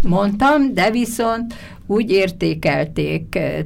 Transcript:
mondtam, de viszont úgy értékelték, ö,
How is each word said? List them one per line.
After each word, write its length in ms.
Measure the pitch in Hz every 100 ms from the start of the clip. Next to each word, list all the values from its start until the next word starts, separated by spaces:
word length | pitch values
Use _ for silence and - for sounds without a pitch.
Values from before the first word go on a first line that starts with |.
| 175
mondtam, 640 | 180 202 202 269 302 269
de 180 | 185 196
viszont 600 | 233 233 - 226 226 233 - - - -
úgy 260 | 208 240
értékelték, 1200 | 190 190 180 165 160 160 143 151 160 147 160 165 175
ö, 240 | 151 151